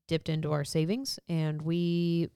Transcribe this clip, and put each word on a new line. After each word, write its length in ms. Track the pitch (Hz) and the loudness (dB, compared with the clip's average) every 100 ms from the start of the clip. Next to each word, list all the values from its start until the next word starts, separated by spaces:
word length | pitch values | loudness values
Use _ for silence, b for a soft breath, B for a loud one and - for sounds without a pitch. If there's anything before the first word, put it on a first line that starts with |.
| - | -4
dipped 200 | 160 - | -2 -2
into 240 | 156 151 | -2 0
our 120 | 151 | -2
savings 540 | 143 160 160 240 269 - - | 0 0 2 0 -4 -8 -2
and 340 | 165 156 151 | 0 0 -2
we 640 | 156 170 175 170 170 170 - | 0 0 2 2 2 2 0